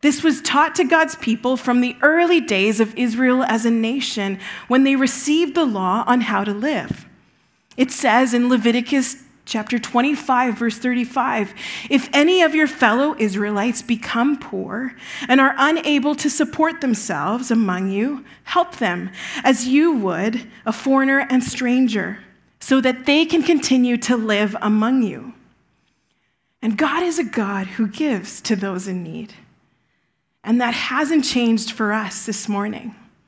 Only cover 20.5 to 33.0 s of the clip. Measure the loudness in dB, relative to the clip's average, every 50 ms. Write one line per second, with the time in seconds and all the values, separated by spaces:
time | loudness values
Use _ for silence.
20.5 | -20 -10 -8 -6 -6 -4 0 2 2 4 4 4 2 0 0 2 0 0 0 0
21.5 | -6 -4 -2 0 2 2 2 2 0 -2 -4 -4 -8 -12 -16 -20 _ _ _ _
22.5 | _ _ 0 2 2 2 4 2 -2 0 2 2 4 4 4 2 2 0 2 4
23.5 | 2 2 4 2 2 4 4 2 2 0 0 0 0 0 2 0 0 0 0 0
24.5 | -2 -2 -2 0 2 2 2 2 2 2 0 0 -2 -8 -14 -16 -18 _ _ _
25.5 | _ _ _ _ _ _ _ _ _ _ _ _ _ _ _ _ _ _ _ _
26.5 | _ _ -4 -4 0 0 0 0 0 0 -2 -2 0 -2 -4 -2 -2 -4 -2 -2
27.5 | -2 -4 -6 -6 -4 -4 -4 -4 -2 -2 -2 -2 -2 -2 -4 -8 -14 -12 -4 -4
28.5 | -2 -2 -2 -4 -4 -6 -6 -6 -6 -8 -8 -8 -10 -12 -12 -14 -16 -20 -20 _
29.5 | _ _ _ _ _ _ _ _ _ _ _ _ _ _ _ _ _ _ _ 0
30.5 | 0 0 2 0 -2 -4 -6 -4 -2 -2 0 2 2 0 0 2 0 0 2 2
31.5 | 2 0 0 -4 -6 -4 -2 -2 -2 -2 -4 -6 -8 -8 -6 -6 -6 -8 -4 -4
32.5 | -4 -2 -2 -4 -6 -10 -12 -14 -16 _